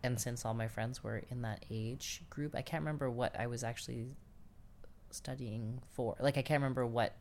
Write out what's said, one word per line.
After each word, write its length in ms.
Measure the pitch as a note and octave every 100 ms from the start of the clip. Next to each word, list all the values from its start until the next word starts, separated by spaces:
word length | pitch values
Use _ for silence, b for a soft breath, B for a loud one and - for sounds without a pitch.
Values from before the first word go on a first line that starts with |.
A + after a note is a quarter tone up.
and 160 | B2+ A#2
since 260 | B2+ A#2+
all 80 | A2+
my 160 | A2+ A2+
friends 340 | A2 A2+ C3
were 180 | G#2+ A2 -
in 120 | B2
that 240 | A2+ G#2 -
age 540 | A2 A2 C3+ - - -
group, 260 | - D3
I 60 | -
can't 200 | C#3 E3
remember 280 | D3+ D3+ C3
what 260 | A#2+ B2 -
I 100 | A#2
was 140 | A#2+
actually 440 | A#2 A#2 - A#2+ B2 C#3 - - - - - - - - -
studying 680 | - - C3 A#2+ A2 G#2+ B2 -
for. 240 | - A#2 -
Like, 160 | C3+ C#3
I 40 |
can't 200 | - D3+
remember 240 | C#3 B2+
what 280 | A#2+ A#2 A2+ -